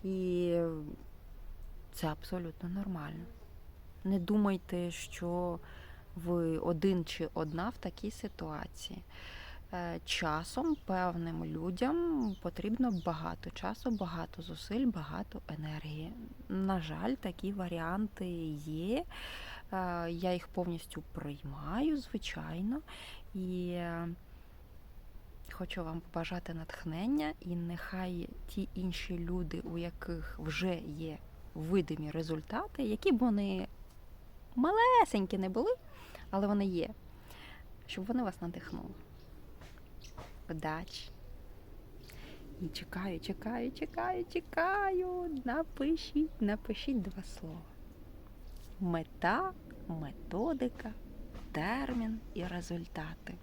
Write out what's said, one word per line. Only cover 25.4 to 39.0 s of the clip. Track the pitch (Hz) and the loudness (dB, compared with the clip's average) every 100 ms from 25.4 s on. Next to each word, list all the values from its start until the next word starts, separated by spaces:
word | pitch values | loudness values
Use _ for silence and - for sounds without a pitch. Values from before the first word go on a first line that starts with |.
| - | -12
хочу | - 180 - | -8 -6 -4
вам | 160 165 | -2 -4
побажати | - 170 165 180 - | -2 -2 0 -2 -2
натхнення, | 165 160 - 160 160 220 294 302 311 | -6 -6 -6 -4 0 2 4 2 -2
і | 180 | -2
нехай | 175 170 170 - 185 185 175 - - - | 0 0 -2 -4 -2 0 -2 -4 -6 -6
ті | - 190 | -4 -2
інші | - 180 175 - 175 | 0 0 0 -2 -2
люди, | 170 180 170 165 | 0 0 0 -2
у | 160 165 | -2 -2
яких | 170 - - 165 151 - | -2 -4 -4 -4 -4 -4
вже | 156 147 185 170 | -2 2 2 2
є | 165 147 160 151 - - - | -2 -4 -4 -6 -10 -14 -10
видимі | 156 156 190 156 156 151 | -4 4 4 4 0 0
результати, | 160 160 156 - 226 415 - | 0 0 -2 0 -2 -2 0
які | 233 214 392 | 0 4 6
б | 240 | 8
вони | 247 202 202 185 190 - - - - - - - - | 8 6 4 0 -2 -6 -14 -14 -14 -14 -14 -14 -4
малесенькі | 247 311 427 480 494 370 214 190 196 | 4 6 10 12 12 10 6 4 2
не | 185 | 2
були, | 202 370 508 - - - - - | 4 4 2 -2 -14 -14 -12 -2
але | 196 202 | 2 6
вони | 208 | 6
є, | 196 170 - - - - - - - - - - - | 6 4 0 -4 -14 -14 -14 -14 -14 -14 -12 -12 -6
щоб | - | -4
вони | 190 247 | 2 2
вас | 214 - | 2 0
надихнули. | 170 170 - - - 185 | -4 -4 -6 -6 -6 -10